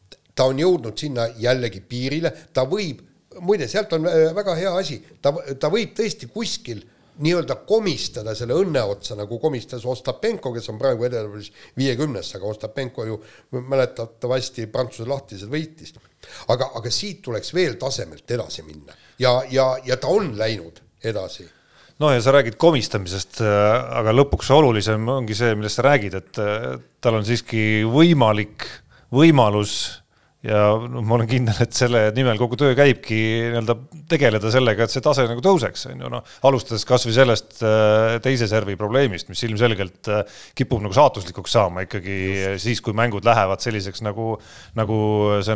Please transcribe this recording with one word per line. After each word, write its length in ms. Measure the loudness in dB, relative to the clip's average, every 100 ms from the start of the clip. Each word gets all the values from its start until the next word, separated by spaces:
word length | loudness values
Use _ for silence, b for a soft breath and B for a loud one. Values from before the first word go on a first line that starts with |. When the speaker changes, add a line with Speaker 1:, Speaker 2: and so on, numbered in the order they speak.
| _ -20 _
Speaker 1:
ta 140 | 0 2
on 100 | 2
jõudnud 380 | 0 0 -4 -10
sinna 300 | -6 -4 -4 -2
jällegi 440 | 0 0 -2 -8
piirile, 500 | -12 -8 -6 -4 -4 B B
ta 140 | -2 -2
võib, 380 | -2 -6 -10 -18 _ _ -6
muide, 280 | -2 -2 0
sealt 260 | -4 -2
on, 140 | -2 2
äh, 240 | 4 2
väga 220 | 0 -2 -2
hea 160 | -2 -2
asi, 280 | -4 -8 b _
ta 100 | -2
v-, 220 | -2 -6 -4
ta 140 | -2
võib 240 | -2 -2 -4
tõesti 320 | -4 -6 -12
kuskil 540 | -8 -8 -8 -10 -14 -16 b b -4
nii-öelda 320 | 0 0 0 -6 0
komistada 640 | 0 0 -4 -6 -8 -8
selle 220 | -6 -2 0
õnne 260 | 0 0
otsa, 320 | -2 -4 -8 -10
nagu 180 | -8 -4
komistas 460 | -2 -4 -8 -8 -6
Ostapenko, 680 | -6 -6 -4 -4 -4 -6 -8
kes 140 | -10
on 80 | -4
praegu 240 | -2 0 -2
edetabellis 460 | -4 -8 -12 -18 b b -4
viiekümnes, 540 | -2 -2 -4 -4 -10 -8
aga 120 | -8
Ostapenko 560 | -8 -10 -8 -8 -8 -8
ju 120 | -8 B B B
mäletatavasti 1120 | -10 -2 0 0 -4 -12 _ -4 -4 -4 -10 -6
Prantsuse 340 | -6 -6 -8 -8
lahtised 420 | -8 -8 -16 -8
võitis. 420 | -8 -8 -14 -20 -20 _ _ B B -2
Aga, 220 | -2 -2 -6
aga 100 | -6
siit 320 | -6 -6 -10
tuleks 320 | -8 -8 -4
veel 220 | -2 -2 -2
tasemelt 540 | -6 -6 -10 -12 -6
edasi 340 | -6 -6 -12 -16
minna. 300 | -20 -20 b b 0
Ja, 160 | 2 2 2
ja, 160 | 2 2 0 -4
ja 140 | -2
ta 80 | 0
on 240 | 0 0 -2
läinud 420 | -4 -4 -10 -20 _ _
edasi. 420 | -6 -6 -8 -12 -20 b b b b 0
Speaker 2:
No 100 | 2
ja 140 | 4
sa 100 | 6
räägid 240 | 6 4 4
komistamisest, 880 | 4 4 0 -4 -4 -8 -8 -2 2
äh, 520 | 4 4 2 0 -2
aga 160 | 4 4
lõpuks 340 | 4 0 4 6
olulisem 500 | 6 4 0 -2 -2 -2
ongi 180 | -4 0
see, 160 | 0
millest 240 | 0 -2 0
sa 120 | 2
räägid, 240 | 2 0 -8
et, 220 | -8 -4
äh, 360 | -2 -2 -4 -10 -14 _
tal 180 | 0 0
on 80 | 0
siiski 560 | -2 -2 -2 0 2 2
võimalik, 800 | 4 6 6 4 2 -2 -10 -16 -16 b b b
võimalus 880 | 4 6 6 4 2 0 -2 -6 -10 _ _ _ _
ja 300 | -2 2 4
noh, 300 | 2 -2 -6 0
ma 140 | 0
olen 80 | 0
kindel, 240 | 0 0 0
et 140 | -2 0
selle 220 | 2 2 2 2
nimel 220 | 0 0
kogu 180 | -2 2
töö 140 | 2
käibki, 400 | 4 4 2 -2 -2 0 -2 -2
nii-öelda 240 | -2 -2 -4 -6 -20 -4
tegeleda 400 | 2 4 4 2
sellega, 380 | 2 2 2 0
et 20 |
see 140 | 0 0
tase 220 | 2 0
nagu 80 | 2 2
tõuseks, 380 | 4 2 -6 -12
on 80 | -12
ju, 60 | -10
noh, 220 | -10 B B 4
alustades 320 | 4 0 -6 2
kas 140 | 2 4
või 80 |
sellest, 460 | 4 4 4 -2 -4
äh, 540 | 2 4 4 4 2 0 -2
teise 220 | 0 0
servi 240 | 0 -2 -4
probleemist, 540 | -2 2 0 -2 -8
mis 140 | -6 -4
ilmselgelt, 640 | 0 0 0 -6 -8 -4
äh, 140 | -2 B B B -4
kipub 240 | -2 -2
nagu 160 | 2 4
saatuslikuks 560 | 4 2 -8 -10 0
saama 300 | 2 2 -2 -8
ikkagi 300 | -8 -6 -4 -2 -2
Just. 260 | -4 -4 -4
Siis, 160 | -4
kui 160 | -2 0
mängud 240 | 0 2
lähevad 400 | 2 4 2 0
selliseks, 400 | -4 -6 -6 -8
nagu, 300 | -6 -4 -6 -6 B B B
nagu 240 | -4 -2 0 0 2 2 2
see 80 | 0